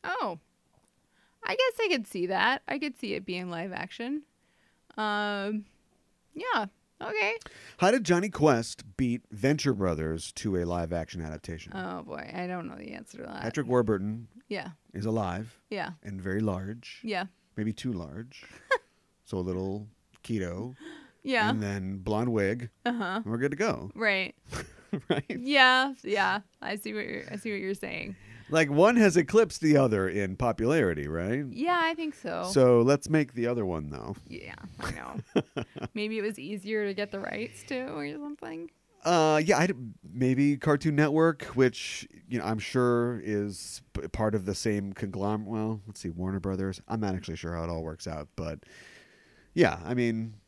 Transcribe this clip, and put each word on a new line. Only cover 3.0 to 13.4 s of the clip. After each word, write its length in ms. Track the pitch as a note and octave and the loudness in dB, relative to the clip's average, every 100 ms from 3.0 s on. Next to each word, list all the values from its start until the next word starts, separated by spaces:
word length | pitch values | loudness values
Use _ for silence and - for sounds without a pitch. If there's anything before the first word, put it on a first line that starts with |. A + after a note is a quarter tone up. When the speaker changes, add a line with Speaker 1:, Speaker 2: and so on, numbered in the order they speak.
| A3 | -6
Speaker 1:
it 100 | - | -6
being 240 | F#3+ F3+ F3+ | -6 -8 -6
live 240 | E3+ F#3 | -8 -6
action. 520 | F3+ F3+ - A#3+ D4 D4 _ _ _ _ _ _ - | -8 -10 -8 -6 -6 -8 _ _ _ _ _ _ -6
Um, 680 | G#3+ G#3 G#3 G3+ G3 G#3+ G3+ _ _ _ _ _ _ | -2 0 -2 -2 -2 -4 -6 _ _ _ _ _ _
yeah. 320 | D#4 A#4+ A4+ G3 _ _ _ | -8 0 0 0 _ _ _
Okay. 340 | - G#4+ G4+ A4+ - - - - | -6 -2 0 -2 -8 -20 -20 2
Speaker 2:
How 120 | F3+ | 4
did 140 | B3 | 4
Jonny 240 | F3 F3 G3+ | 4 2 2
Quest 560 | - D3+ A#2+ A#2 - - - | 4 6 6 2 -10 -16 -2
beat 240 | B2+ A#2+ _ | 0 0 _
Venture 420 | G#2+ B2+ D3 C#3+ | 0 2 4 2
Brothers 600 | G#2+ F#2 D#2 D#2+ D#2+ - | 2 2 2 0 -4 -6
to 260 | - A2 F#2 | -6 0 0
a 60 | |
live-action 580 | E2+ F2 E2 F2 D#2+ F2+ | 0 0 -2 -2 -4 -8
adaptation? 500 | D#2+ D#2 - D#2+ - | -8 -8 -10 -10 -10
Speaker 1:
Oh, 280 | F#3+ F#3 - | -10 -8 -10
boy. 280 | - - - | -10 -12 -10
I 120 | F#3 F3+ | -8 -6
don't 220 | F3+ E3+ | -6 -8
know 80 | - | -12
the 160 | - | -14
answer 240 | - - - | -14 -16 -16
to 60 | |
that. 180 | - - | -14 -8